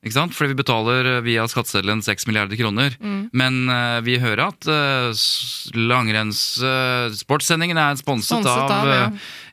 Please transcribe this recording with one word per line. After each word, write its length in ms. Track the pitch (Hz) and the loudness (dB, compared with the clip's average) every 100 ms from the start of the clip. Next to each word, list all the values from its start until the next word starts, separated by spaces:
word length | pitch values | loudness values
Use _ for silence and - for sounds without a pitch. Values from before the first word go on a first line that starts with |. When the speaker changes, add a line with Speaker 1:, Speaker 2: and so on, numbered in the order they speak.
Speaker 1:
ikke 100 | 110 | -2
sant? 200 | 117 170 | 0 0
Fordi 220 | - 147 135 | 0 0 0
vi 80 | |
betaler, 540 | 135 117 110 127 127 127 | 2 2 4 2 2 0
eh, 40 | |
via 220 | 120 113 113 | 2 0 0
skatteseddelen 560 | - 113 104 95 107 | -2 -2 -2 0 0
seks 220 | 107 101 - | 0 -2 0
milliarder 320 | 107 101 107 | 0 0 0
kroner. 400 | 113 104 135 120 | -2 2 0 -2
Speaker 2:
Mm. 320 | 214 98 - | -6 -6 -4
Speaker 1:
Men, 360 | 127 131 131 127 | 0 0 0 0
eh, 320 | 123 120 120 | 0 0 -2
vi 160 | 117 123 | 0 0
hører 300 | 123 104 170 | 2 0 -2
at, 200 | - 160 | -4 -2
eh, 440 | 151 143 135 123 | 0 0 0 -2
s-, 560 | 107 - - - - - 113 | 0 0 -2 -4 -8 -6 -2
langrenns-, 840 | 113 123 113 107 107 101 - 123 | 2 2 2 0 0 -2 -4 -2
eh, 500 | 127 131 127 123 120 | 0 0 0 0 -2
sportssendingen 640 | 104 - 147 - 165 170 165 | -6 -2 0 0 0 0 2
er 160 | 147 139 | 2 0
sponset 440 | 143 127 107 233 | -2 -2 0 0
Speaker 2:
Sponset 60 | 196 | 2
Speaker 1:
av, 240 | 123 139 | 2 2
Speaker 2:
av, 160 | - 139 | 2 4
ja. 180 | 135 120 | 4 2
Speaker 1:
eh, 60 | 101 - - - | -2 -12 -16 -20